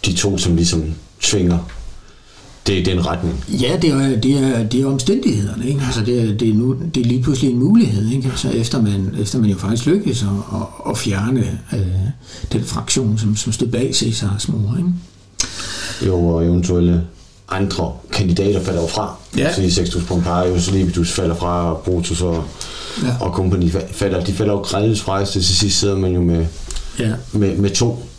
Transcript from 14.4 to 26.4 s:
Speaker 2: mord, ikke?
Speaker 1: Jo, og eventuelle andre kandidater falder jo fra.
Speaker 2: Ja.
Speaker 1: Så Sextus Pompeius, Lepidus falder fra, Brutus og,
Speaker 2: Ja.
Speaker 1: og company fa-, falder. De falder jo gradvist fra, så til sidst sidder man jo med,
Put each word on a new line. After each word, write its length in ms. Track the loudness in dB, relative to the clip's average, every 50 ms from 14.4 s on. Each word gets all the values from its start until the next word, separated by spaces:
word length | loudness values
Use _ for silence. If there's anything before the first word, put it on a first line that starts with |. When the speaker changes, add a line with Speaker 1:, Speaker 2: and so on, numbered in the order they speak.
| -2 -2
Speaker 2:
mord, 260 | -2 0 0 0 0 0
ikke? 120 | 0 0 -2 -2 -6 -14 -20 -20 -20 -20 -8 -6 -6 -6 -6 -10 -10 -10 -8 -8 -8 -10 -8 -2 0
Speaker 1:
Jo, 180 | 0 2 2 2
og 200 | 2 2 2 2
eventuelle 580 | 2 2 2 2 2 2 4 4 4 4 2 0 -2 -8 -18 -20 -20 -20 -20 -10 -6
andre 440 | -2 -2 -2 -2 0 -2 -4 -4 -6 -10 -12 -6
kandidater 500 | -2 0 2 2 2 2 2 2 2 2 0
falder 160 | 0 -2 0
jo 60 | -2
fra. 300 | -2 -2 -4 -4 -4 -8 -14 -16 -6 -2
Speaker 2:
Ja. 180 | 0 0 0 0
Speaker 1:
Så 200 | 0 2 2 2
Sextus 300 | 2 0 0 -2 -4 -2
Pompeius, 680 | -2 0 0 0 0 0 0 2 2 2 0 0 2
Lepidus 420 | 2 2 2 2 2 0 0 0
falder 220 | 0 0 0 0 0
fra, 400 | 0 -2 -2 0 0 0 0 -2 -2 -2
Brutus 380 | -2 0 0 0 -2 -2 -2
og, 220 | 0 0 0 -2 -4 -6 -10 -12 -12 -12 -10 -12 -12 -10 -6 -4
Speaker 2:
Ja. 140 | -2 -2 -2 -2
Speaker 1:
og 140 | -2 -2 -2
company 360 | 0 0 2 2 2 2 2
fa-, 220 | 0 0 -4 -6
falder. 320 | -4 -2 0 0 0 0 -2
De 80 | -2
falder 200 | -2 0 0 0
jo 60 | 0 0
gradvist 440 | -2 -2 -2 0 2 2 2 0
fra, 220 | -2 -2 -2 -2 -2
så 80 | -2
til 120 | -2 0 2
sidst 340 | 2 2 2 2 2 2 2
sidder 200 | 2 2 2 2
man 140 | 2 2
jo 100 | 2 2
med, 240 | 4 4 4 2